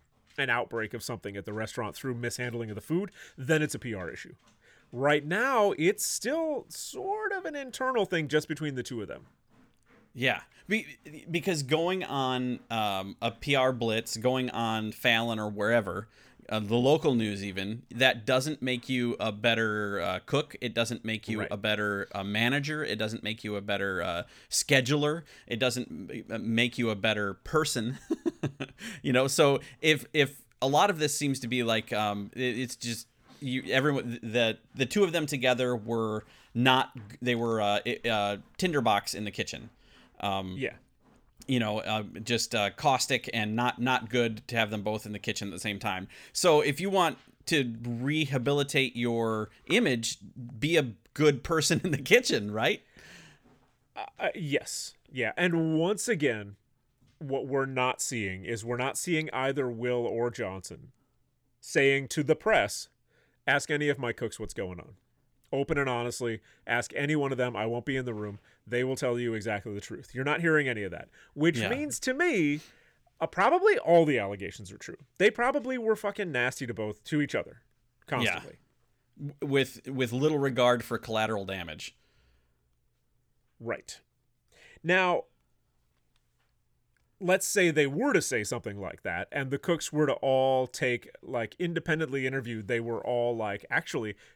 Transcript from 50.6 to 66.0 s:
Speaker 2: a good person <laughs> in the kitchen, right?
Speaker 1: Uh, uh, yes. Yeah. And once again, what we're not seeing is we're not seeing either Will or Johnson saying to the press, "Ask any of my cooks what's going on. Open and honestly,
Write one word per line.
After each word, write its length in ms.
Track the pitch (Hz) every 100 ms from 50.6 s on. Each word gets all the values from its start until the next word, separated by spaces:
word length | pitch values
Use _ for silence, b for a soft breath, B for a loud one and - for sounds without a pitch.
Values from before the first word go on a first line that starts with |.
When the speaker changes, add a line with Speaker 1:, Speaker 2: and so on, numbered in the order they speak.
| 143 165
Speaker 2:
a 160 | 131 107 _
good 280 | - 151 143
person 380 | - 165 143 160
<laughs> 40 |
in 60 | 185
the 80 | 147
kitchen, 480 | 131 240 247 120 101
right? 300 | 107 135 220 _ B B B B B B _ _ _ _ -
Speaker 1:
Uh, 80 | - -
uh, 100 | 190
yes. 600 | - 151 139 - - - - _
Yeah. 200 | 127 110 -
And 420 | 180 170 160 156
once 300 | 170 214 -
again, 480 | 190 143 107 101 104 _ _ _ _ _ -
what 280 | 143 135 135
we're 180 | 135 135
not 360 | 127 127 -
seeing 420 | - 123 98 92
is 200 | 98 113
we're 120 | 113 120
not 220 | 131 -
seeing 320 | 180 160 156
either 380 | 120 135 139 127
Will 340 | 113 123 123 120
or 240 | 113 120
Johnson 640 | 117 101 95 - - - _ _ _ _ _ _ _
saying 480 | - 156 139 139 135
to 140 | -
the 140 | 143 151
press, 520 | 220 185 104 - - _ _ _ _ _ -
"Ask 240 | 139 -
any 180 | 147 147
of 100 | 139
my 140 | 123
cooks 260 | 113 113 -
what's 140 | 104
going 260 | - 92 87
on. 180 | - - _ _ _ _ -
Open 280 | 135 143 143
and 100 | 131
honestly, 520 | 120